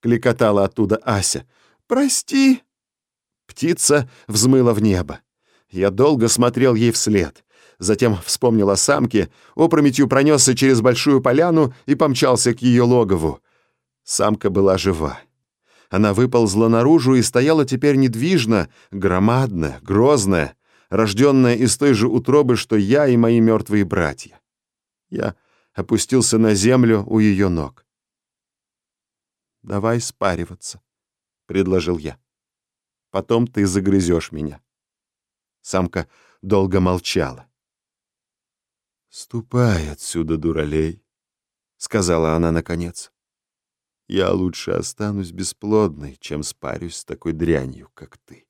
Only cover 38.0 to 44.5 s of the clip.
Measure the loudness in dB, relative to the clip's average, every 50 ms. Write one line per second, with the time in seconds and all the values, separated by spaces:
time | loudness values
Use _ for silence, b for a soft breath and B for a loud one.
38 | _ _ _ _ _ _ _ _ _ _ _ _ _ _ _ _ _ _ _ _
39 | _ _ _ -20 -20 _ -12 -12 -12 _ -2 0 0 2 0 0 -2 -6 -10 -12
40 | -14 -8 -6 -6 -4 -2 -4 -4 -2 -4 -4 -4 -4 -4 -2 -2 -2 -4 -6 -10
41 | _ _ _ _ _ _ _ _ _ _ _ _ _ _ _ _ -18 -6 -4 -2
42 | 0 0 0 0 0 0 0 0 0 0 -2 -4 -4 -6 -8 -8 -8 -10 -12 -16
43 | -20 -20 _ _ _ _ _ _ _ _ _ _ _ _ _ _ _ _ _ _
44 | _ _ -4 -2 0 0 0 -2 -2 -4